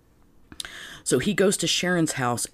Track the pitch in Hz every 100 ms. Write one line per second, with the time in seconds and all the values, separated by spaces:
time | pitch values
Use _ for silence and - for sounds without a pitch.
0 | _ _ _ _ - - - - - -
1 | - 127 185 180 202 190 165 - 180 180
2 | 160 - 123 120 -